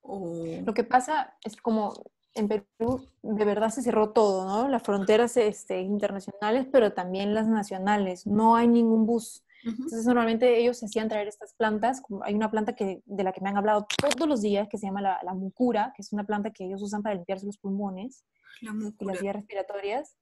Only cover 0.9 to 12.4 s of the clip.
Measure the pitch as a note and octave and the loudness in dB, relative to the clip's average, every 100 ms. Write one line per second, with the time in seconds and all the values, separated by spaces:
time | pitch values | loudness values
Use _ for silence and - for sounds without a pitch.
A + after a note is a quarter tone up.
0.9 | B3+ B3+ D#4 - _ A3 - - A3 G#3 | 2 2 -4 -4 _ -16 -8 -2 -2 -2
1.9 | - - _ _ A3 G#3 G#3+ - _ A#3 | -8 -20 _ _ -4 -2 -2 -4 _ -2
2.9 | C4 - _ - G#3+ A#3+ G3+ A3 B3 A#3+ | -2 -8 _ -6 0 0 2 0 0 0
3.9 | A3+ G#3+ A3+ G#3 F#3+ F#3+ G#3 C4+ B3 - | 2 4 4 4 2 0 -2 0 -2 0
4.9 | G3+ F#3+ A3 A#3+ B3 G#3+ G3+ - F#3+ F#3+ | 0 4 4 6 2 0 -2 -6 -6 -2
5.9 | G#3 G#3 G3 - G3+ G#3 B3 C4 C#4 G#3 | -2 -2 -6 -12 -6 0 0 4 4 4
6.9 | G3 F3+ F#3 G3+ G#3+ A3 A3 G3+ F#3+ F#3+ | 0 -4 -4 0 0 0 0 -2 -4 0
7.9 | G#3 F#3+ F3+ G3+ G#3 A3+ A#3 A#3+ A#3 A3+ | 2 0 -4 0 4 6 6 6 6 6
8.9 | A3+ A3 A#3 A3+ - _ _ A#3 A3+ B3+ | 4 4 0 -2 -18 _ _ -8 -6 -6
9.9 | A3+ A3+ A#3+ A3+ A3+ B3+ A#3 A#3+ A#3+ G#3 | -2 2 2 2 4 4 6 4 0 -4
10.9 | A3 A3 G#3+ G#3 - G#3 _ A3 G#3+ A3+ | -4 -2 -2 -4 -10 -20 _ 0 2 0
11.9 | C4 - G3 - G#3 | -2 -8 -8 -4 -2